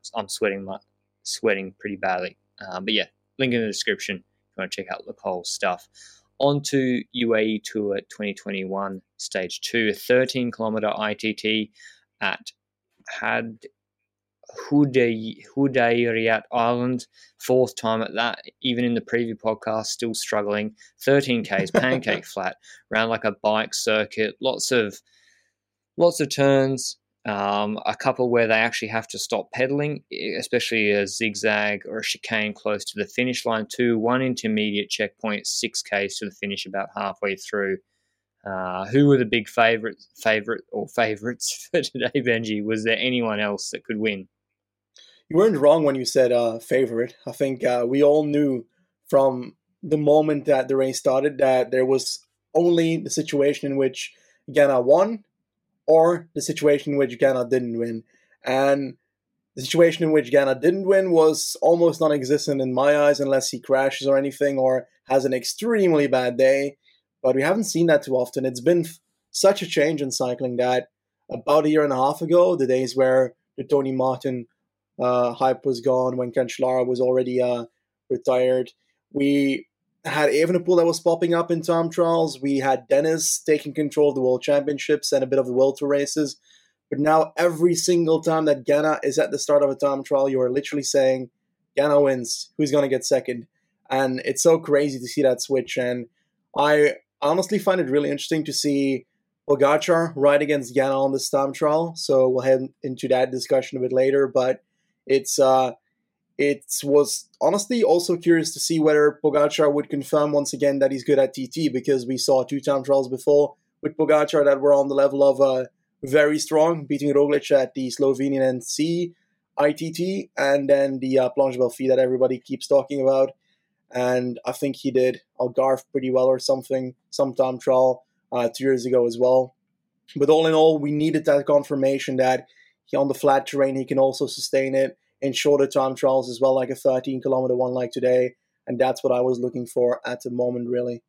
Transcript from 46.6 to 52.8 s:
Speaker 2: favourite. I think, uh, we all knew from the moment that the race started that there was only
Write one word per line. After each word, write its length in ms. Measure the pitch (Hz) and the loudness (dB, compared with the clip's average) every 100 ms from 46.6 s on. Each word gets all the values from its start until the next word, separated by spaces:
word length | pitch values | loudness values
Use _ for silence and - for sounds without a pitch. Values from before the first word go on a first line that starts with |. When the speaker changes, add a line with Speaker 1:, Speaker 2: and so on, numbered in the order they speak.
Speaker 2:
favourite. 560 | - 131 123 117 120 - - | -2 0 0 -2 -4 -8 -16
I 60 | |
think, 320 | - 139 127 | -4 -4 -2
uh, 200 | 123 123 120 | -2 0 0
we 160 | 139 | 4
all 180 | 143 151 | 4 4
knew 420 | 151 147 147 123 - _ _ _ _ | 2 0 0 -2 -8 _ _ _ _
from 480 | 139 135 127 123 _ _ _ | 2 2 0 -10 _ _ _
the 160 | - 156 | -4 0
moment 460 | 147 151 156 147 | 4 4 4 -2
that 240 | 139 135 131 | 2 0 2
the 80 | 135 | 0
race 240 | 135 127 | 0 0
started 380 | 143 131 143 135 | 0 0 0 0
that 340 | 135 131 113 | 2 2 2
there 120 | 131 | 0
was 400 | 131 131 - - _ _ _ | 2 0 -2 -10 _ _ _
only 420 | 156 175 170 | 0 2 2